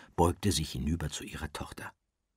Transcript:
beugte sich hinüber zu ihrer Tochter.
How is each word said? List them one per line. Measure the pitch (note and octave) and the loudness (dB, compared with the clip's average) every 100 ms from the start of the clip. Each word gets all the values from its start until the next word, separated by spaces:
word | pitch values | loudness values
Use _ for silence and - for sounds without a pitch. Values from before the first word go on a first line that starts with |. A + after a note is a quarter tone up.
| - - | -6 4
beugte | E2+ F2+ G#2 | 4 6 2
sich | E2 D2+ | 2 0
hinüber | C2+ C2+ E2 D2+ | -2 0 0 -2
zu | - | -6
ihrer | - C2+ D2+ | -10 -8 -8
Tochter. | - - - - - _ _ _ | -8 -10 -10 -12 -14 _ _ _